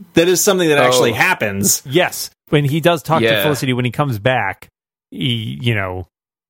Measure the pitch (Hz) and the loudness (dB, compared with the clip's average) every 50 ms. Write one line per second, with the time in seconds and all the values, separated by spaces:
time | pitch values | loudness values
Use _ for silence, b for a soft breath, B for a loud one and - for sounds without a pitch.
0 | - _ - 165 170 180 185 165 - 208 190 185 175 156 147 143 131 123 127 127 | -12 _ 0 2 2 2 2 2 2 2 2 2 2 2 2 4 4 4 4 4
1 | 120 120 113 123 165 185 180 - 117 104 98 98 101 - - - - 135 127 175 | 2 2 2 0 0 0 0 0 -2 -4 -2 -2 -2 -2 -2 -2 -4 -2 0 2
2 | 175 135 - - - - _ _ _ - 165 147 147 135 143 165 143 170 170 151 | 2 0 -2 -8 -12 -12 _ _ _ 0 0 2 2 2 0 2 2 2 0 0
3 | - - 156 127 113 113 110 104 95 151 147 120 143 131 127 120 123 123 107 - | 0 0 0 2 2 2 2 2 0 0 -2 -2 -2 -2 -2 -2 -2 -4 -2 -2
4 | 147 139 117 101 98 127 127 120 104 95 87 - - _ _ _ _ _ _ _ | -2 -2 -2 -2 0 0 0 0 -2 -4 -6 -8 -16 _ _ _ _ _ _ _
5 | _ - - - 160 131 117 113 110 120 131 147 131 120 113 104 98 92 92 92 | _ -16 -10 -6 -4 -4 -4 -4 -6 -8 -8 -4 -2 -2 0 0 -2 -4 -6 -8
6 | 90 _ _ _ _ _ _ _ _ | -12 _ _ _ _ _ _ _ _